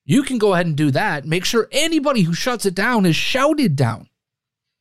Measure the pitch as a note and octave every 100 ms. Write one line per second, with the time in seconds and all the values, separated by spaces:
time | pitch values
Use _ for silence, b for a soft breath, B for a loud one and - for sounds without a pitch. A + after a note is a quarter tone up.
0 | - A3+ C#4 B3 G#3 F3 F3 C#3+ D3+ C#3+
1 | G#3 D3+ D3+ E3+ F3+ A#3 - B3+ E4 D#4+
2 | C#4 B3+ E3+ E3+ C4 A#3+ G3 F3+ A3+ A#3
3 | F3+ D3+ - B3+ C#4+ D4+ A3+ C#3 A#2 A2+
4 | - _ _ _ _ _ _ _